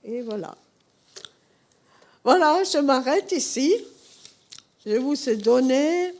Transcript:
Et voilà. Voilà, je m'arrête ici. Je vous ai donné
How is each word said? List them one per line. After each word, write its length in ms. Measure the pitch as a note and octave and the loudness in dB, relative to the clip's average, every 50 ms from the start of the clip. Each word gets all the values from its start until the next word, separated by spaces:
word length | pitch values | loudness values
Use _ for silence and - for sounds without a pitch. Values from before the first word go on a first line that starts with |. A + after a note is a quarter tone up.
| - | -10
Et 160 | G#3+ A3+ B3 | -10 -10 -8
voilà. 320 | A#3+ A3+ G#3+ G#3 E3 - - _ _ _ _ _ _ _ _ _ _ _ _ - - _ _ _ _ _ _ _ _ _ _ _ _ _ _ _ _ _ _ _ _ | -8 -8 -8 -8 -10 -12 -14 _ _ _ _ _ _ _ _ _ _ _ _ -20 -20 _ _ _ _ _ _ _ _ _ _ _ _ _ _ _ _ _ _ _ _
Voilà, 400 | A#3 C4+ F#4 D#4+ D4+ D#4 F#4 G4 | 2 4 4 4 4 2 2 0
je 140 | F4+ - D4 | 0 0 0
m'arrête 540 | D4 C#4 C4+ B3+ B3 B3+ D4 G4 G4 - | 2 2 0 0 0 0 -2 -2 -2 -2
ici. 420 | F#4 C#4+ - - - C4+ C4+ D#4 G4+ A#4 - - - - - - - - - - _ _ _ _ - - _ _ _ _ _ | -4 -4 -4 -4 -4 -2 2 2 0 0 -2 -12 -20 -20 -20 -20 -20 -20 -20 -20 _ _ _ _ -20 -20 _ _ _ _ _
Je 120 | G#3 G#3+ | -2 -2
vous 320 | A#3+ B3+ C#4 D4 C#4 - C4 | -2 0 -2 -4 -4 -2 -2
ai 80 | A3+ | -2
donné 760 | G#3+ G3+ A3+ A#3+ B3+ C4 B3+ B3+ C4+ D4 D#4 E4+ F4+ F4+ F4+ F4+ | 0 2 2 4 4 4 4 2 2 2 2 0 0 -2 -4 -6